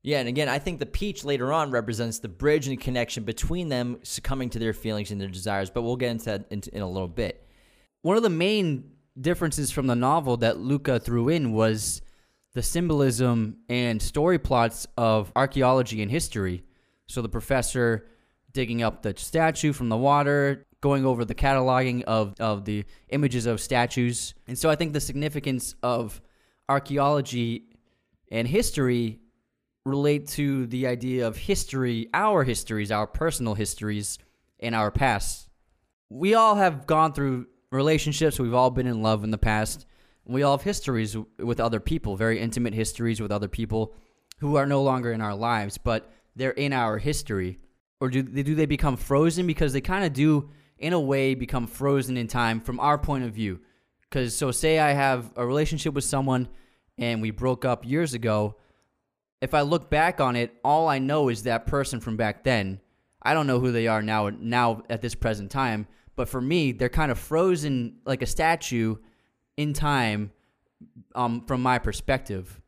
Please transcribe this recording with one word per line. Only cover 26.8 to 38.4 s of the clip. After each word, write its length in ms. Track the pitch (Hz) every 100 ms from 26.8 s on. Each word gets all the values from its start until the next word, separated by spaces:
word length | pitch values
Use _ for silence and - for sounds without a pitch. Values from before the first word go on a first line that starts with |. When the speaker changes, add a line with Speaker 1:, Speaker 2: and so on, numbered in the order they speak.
| 139 139 139 147 135 123 117 117 - _ _ _ _ _ _
Speaker 2:
and 160 | 113 117
history 720 | 147 - - 127 120 117 107 _ _ _ _ _ _ 135
relate 420 | 139 147 147 143
to 400 | - 143 139 120
the 200 | 127 131
idea 400 | 123 127 127 117
of 100 | 110
history, 720 | - - - 135 127 113 113
our 300 | 165 214 190
histories, 480 | 131 110 - 110 104
our 160 | 107 107
personal 460 | - 160 - 120
histories, 640 | 107 101 - 107 104 101 - _ _ _ _
and 160 | 117 113
our 160 | 104
past. 580 | - 131 104 - - - _ _ _ _ _ _
We 240 | 123 185
all 220 | 226 220 208
have 300 | 190 143 135
gone 260 | 156 160
through 340 | 147 139 127 123 _ _
relationships. 680 | 131 147 160 151 143 156
We've 140 | -